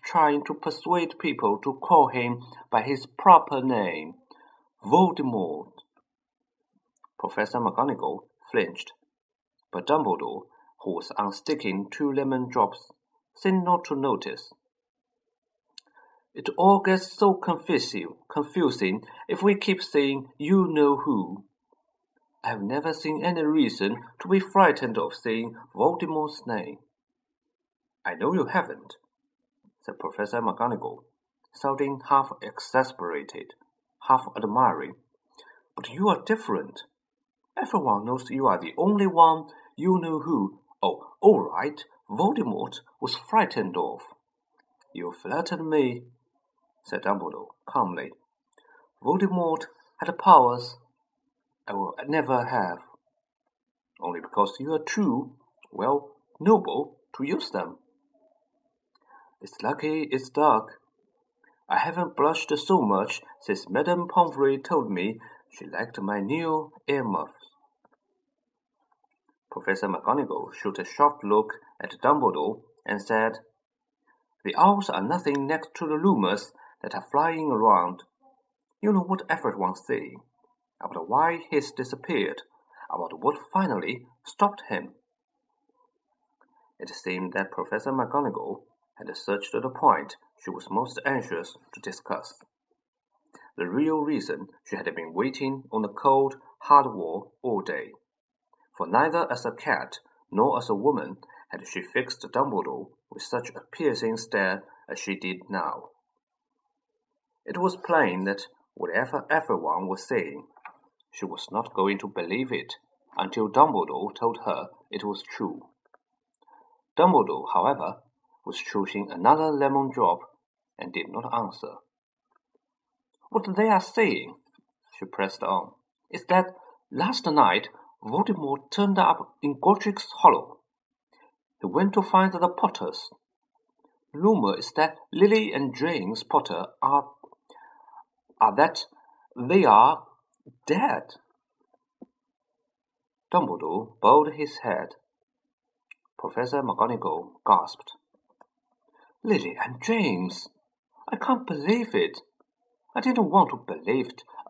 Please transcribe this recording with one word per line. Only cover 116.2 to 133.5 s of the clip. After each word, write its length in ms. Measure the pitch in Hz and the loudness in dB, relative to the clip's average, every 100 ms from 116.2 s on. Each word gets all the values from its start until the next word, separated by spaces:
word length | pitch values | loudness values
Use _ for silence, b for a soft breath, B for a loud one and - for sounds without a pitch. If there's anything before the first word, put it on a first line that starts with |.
| _ _ _ b b b b - | _ _ _ b b b b 4
Dumbledore, 500 | 175 156 95 67 71 | 6 6 4 0 -2
however, 480 | - 104 139 156 - _ _ _ _ | 0 2 0 -4 -10 _ _ _ _
was 140 | - - | -14 -12
choosing 520 | - 107 95 104 98 | -6 -4 -4 -6 -8
another 400 | 87 98 151 160 | 0 2 4 2
lemon 400 | 147 139 139 135 | 0 0 0 -2
drop 300 | 127 98 85 - _ _ _ _ - | 0 0 0 -6 _ _ _ _ -16
and 140 | 85 | -10
did 140 | 85 82 | -8 -8
not 240 | 107 - | -8 -6
answer. 440 | 117 101 - - - _ _ _ _ _ _ _ _ _ _ _ _ _ _ - | -4 -6 -8 -16 -16 _ _ _ _ _ _ _ _ _ _ _ _ _ _ -6
"What 260 | 220 202 | -4 -2
they 140 | 185 220 | 0 4
are 120 | 202 | 4
saying," 540 | - - 208 101 - - _ _ _ _ _ | 2 0 2 0 -6 -16 _ _ _ _ _
she 100 | - | -16
pressed 380 | 95 95 98 - | -12 -4 -4 -4
on, 320 | - 95 - - _ _ _ | -2 -2 -4 -14 _ _ _
"is 160 | 165 - | -10 2
that 300 | 180 185 - B B _ | 2 2 -4 B B _
last 360 | - 185 262 175 | -4 -2 -2 2
night 420 | 151 110 92 - - B B | 6 6 4 -2 -14 B B
Voldemort 680 | 110 135 214 185 143 139 - | -4 0 0 -2 -2 -4 -4
turned 280 | - 202 196 | 0 2 4
up 380 | 180 170 - _ | 4 4 -2 _
in 180 | 147 139 | -6 2
Godric's 500 | 175 196 214 196 - - | 4 4 2 -4 -8 4
Hollow. 380 | 175 92 - - _ _ _ _ _ b b b _ _ | 6 6 2 -16 _ _ _ _ _ b b b _ _
He 60 | - | -2
went 260 | 156 196 | 2 2
to 80 | 202 | 2
find 300 | 196 185 190 | 4 6 6
the 160 | 180 175 | 4 0
Potters. 640 | - 185 - 87 - - - _ _ _ | 2 -2 -2 -8 -8 -14 -20 _ _ _